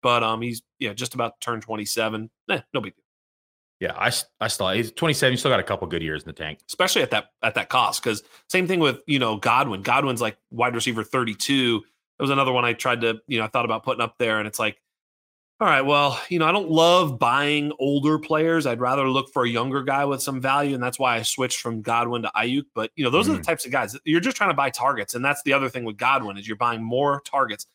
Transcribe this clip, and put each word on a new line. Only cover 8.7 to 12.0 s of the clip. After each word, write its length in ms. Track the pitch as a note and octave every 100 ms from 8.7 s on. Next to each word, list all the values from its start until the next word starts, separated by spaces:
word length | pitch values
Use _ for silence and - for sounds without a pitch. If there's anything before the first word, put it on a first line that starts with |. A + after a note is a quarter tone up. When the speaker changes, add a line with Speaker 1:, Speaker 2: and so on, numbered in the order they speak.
| F#3
Speaker 1:
with, 200 | D3+ B2 -
you 120 | C#3
know, 180 | A#2+ G#2+
Godwin. 460 | A#2 A#2+ C#3 F#2+
Godwin's, 380 | G2 C3 C#3+ A#2
like, 160 | A#2 - _
wide 240 | A#2 B2
receiver 280 | A#2+ A#2+ A2+
thirty-two. 760 | G#2 C3 A#2 G#2 - C#3 B2 A2+
That 420 | - _